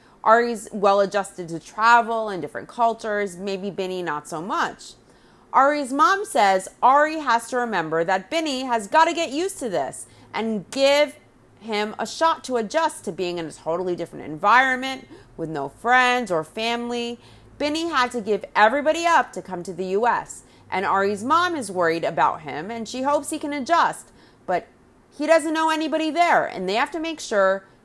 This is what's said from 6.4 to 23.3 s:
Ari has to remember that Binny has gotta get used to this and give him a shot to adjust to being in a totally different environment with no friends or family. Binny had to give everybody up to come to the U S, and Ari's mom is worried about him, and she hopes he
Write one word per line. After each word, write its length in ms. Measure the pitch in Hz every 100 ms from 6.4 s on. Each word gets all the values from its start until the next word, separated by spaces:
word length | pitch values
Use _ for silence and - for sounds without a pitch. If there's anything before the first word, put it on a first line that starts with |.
| 196 190 - -
Ari 340 | 240 277 302 311
has 320 | 277 233 -
to 80 | 247
remember 460 | 240 190 160 160
that 260 | 170 190 -
Binny 320 | 320 320 262
has 260 | 262 233 196
gotta 240 | 311 330
get 200 | 330 320
used 260 | 277 381 -
to 80 | 254
this 380 | 165 135 - - - -
and 380 | - 226 214 160
give 480 | 269 269 285 294 - _ _ _ _
him 360 | 214 208 214 -
a 80 | 214
shot 380 | - 330 320
to 140 | - 247
adjust 460 | 214 311 320 - -
to 60 |
being 280 | 170 180 175
in 80 | 160
a 40 |
totally 440 | - 156 175 185 175
different 300 | 170 151 127
environment 840 | 151 202 240 262 254 262 262 - - - -
with 120 | 160
no 200 | 156 139
friends 600 | - 226 254 247 247 220
or 140 | 170
family. 760 | 156 - 226 240 240 240 240 240 - - - -
Binny 320 | 294 311 339
had 220 | 285 247
to 100 | 240
give 240 | 202 202 - -
everybody 520 | 214 277 285 320 339
up 260 | 320 240
to 80 | -
come 220 | 180 180
to 100 | 175
the 120 | 170 190
U 220 | 190 233
S, 360 | 185 - - - _ -
and 140 | 185 190
Ari's 380 | 190 196 202
mom 300 | 240 320 359 320
is 140 | 202
worried 360 | 185 165 165 156
about 360 | 156 151 -
him, 300 | 156 135 185
and 160 | 233 214
she 140 | 254
hopes 280 | 269 294
he 80 | 285